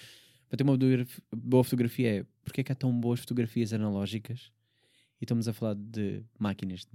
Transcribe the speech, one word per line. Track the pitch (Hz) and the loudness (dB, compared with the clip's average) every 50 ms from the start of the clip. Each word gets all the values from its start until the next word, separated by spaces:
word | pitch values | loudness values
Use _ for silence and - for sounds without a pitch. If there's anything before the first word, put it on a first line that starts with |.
| - - - - - - _ _ _ - | -20 -20 -20 -20 -20 -20 _ _ _ -6
Para | - | -2
ter | 113 135 | 2 4
uma | 143 135 | 4 4
fotograf-, | 127 131 131 131 120 123 - - - - - - | 6 6 4 4 4 0 -4 -8 -18 -14 -10 -10
boa | 117 117 123 127 127 123 | -6 0 4 6 6 6
fotografia | - 127 123 120 117 - - 123 113 104 95 | 6 2 2 2 0 0 0 2 2 2 0
é, | - - _ _ - | -2 -6 _ _ -14
porque | - - 139 | -8 -6 -4
é | 127 | -4
que | - | -4
há | 135 | -4
tão | - 135 127 120 | -2 0 0 0
boas | 120 117 120 120 117 | 0 0 0 0 -2
fotografias | - - 120 123 113 117 - 120 117 101 110 | -2 -4 -2 -2 -2 0 0 -2 -2 0 0
analógicas | 107 107 104 101 98 101 98 113 110 - - 120 123 - - _ _ _ _ _ _ _ _ _ _ _ _ _ - | -2 0 0 0 -2 -2 -2 -4 -6 -6 -8 -12 -12 -12 -18 _ _ _ _ _ _ _ _ _ _ _ _ _ -10
e | 123 | -4
estamos | - 120 117 107 | -2 0 0 0
a | 117 110 | -2 -4
falar | - 113 110 104 | -2 -2 -2 -2
de | 104 104 110 113 107 104 98 101 101 113 - _ - | -4 -6 -8 -4 -2 -2 -2 -2 -6 -10 -12 _ -4
máquinas | 107 101 98 - 98 92 90 90 | -2 -2 -2 -2 -4 -8 -8 -10
de | - - | -10 -6